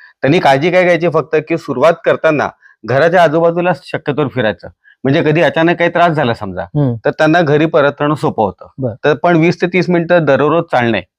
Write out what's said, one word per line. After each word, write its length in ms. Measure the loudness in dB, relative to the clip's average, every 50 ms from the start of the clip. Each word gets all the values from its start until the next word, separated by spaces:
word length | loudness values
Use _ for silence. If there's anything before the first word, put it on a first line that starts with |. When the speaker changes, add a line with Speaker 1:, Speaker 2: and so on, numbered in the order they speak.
| -20 -20 _ _
Speaker 1:
त्यांनी 160 | 0 2 2 4
काळजी 320 | 4 2 2 2 2 0
काय 120 | 2 2
घ्यायची 260 | 2 2 2 0 0 0
फक्त 280 | 0 -2 -2 -2 -2 -4 -2 -4
की 100 | -6 -6
सुरुवात 340 | -6 -6 -2 0 2 2 2 0 0
करताना 440 | -2 0 0 0 0 0 0 -2 -4 -6 _ _ _ _ _ -6
घराच्या 380 | -2 0 0 2 2 4 4
आजूबाजूला 500 | 2 2 2 2 0 0 0 0 -2 -2 -4 -4 -6
शक्यतोवर 440 | -10 -10 -8 -6 -4 -4 -4 -4 -4
फिरायचं, 400 | -4 -2 -2 -2 -4 -6 -10 -20 -20 _ _ _ _ _ -2
म्हणजे 180 | 0 0 0
कधी 180 | 0 0 2 2
अचानक 380 | 0 0 0 0 0 0 0 0
काही 120 | -2 0
त्रास 200 | 0 2 0 2
झाला 240 | 0 0 -2 -2 -4
समजा 280 | -4 -8 -10 -10 -10
Speaker 2:
हम्म. 320 | -10 -6 -4 -2 -2 -2 -2 -4 -4
Speaker 1:
तर 60 | -4
त्यांना 300 | -2 0 0 2 2 2
घरी 260 | 2 2 2 0 0
परतणं 480 | 0 2 2 2 0 0 -2 -2 -2 -2
सोपं 300 | -2 -4 -4 -2 -2 -2
होतं. 220 | -4 -4 -8 -18 -18 _ -8
Speaker 2:
बरं. 160 | -8 -8 -6 -4 -2
Speaker 1:
तर 100 | -2 0
पण 220 | 0 0 0 2
वीस 260 | 2 2 0 0 -2
ते 40 | -4
तीस 240 | -2 -2 -2 0 0
मिनिटं 340 | 0 -2 0 2 0 2 2
दररोज 400 | 2 0 0 0 0 0 -2 -2
चालणे, 380 | -2 -2 0 0 0 -2 -2 -6 _ _